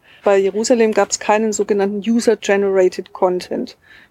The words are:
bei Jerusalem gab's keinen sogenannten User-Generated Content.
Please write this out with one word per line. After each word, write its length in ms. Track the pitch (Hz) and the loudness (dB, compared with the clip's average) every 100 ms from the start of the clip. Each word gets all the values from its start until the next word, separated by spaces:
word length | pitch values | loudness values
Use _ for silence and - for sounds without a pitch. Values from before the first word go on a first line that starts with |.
| _ - | _ -4
bei 140 | 214 196 | 0 2
Jerusalem 540 | 196 196 226 240 226 | 2 -2 0 2 2
gab's 260 | 202 196 - | 2 -2 -2
keinen 340 | - 214 220 | 0 0 0
sogenannten 460 | 208 202 202 196 208 | -2 -2 0 0 -2
User-Generated 1120 | 196 233 233 214 - 196 202 190 185 - 185 | -2 0 2 0 0 0 2 2 2 0 -12
Content. 640 | - 185 180 - 226 - - _ - _ | -2 -2 -2 -6 -8 -8 -14 _ -20 _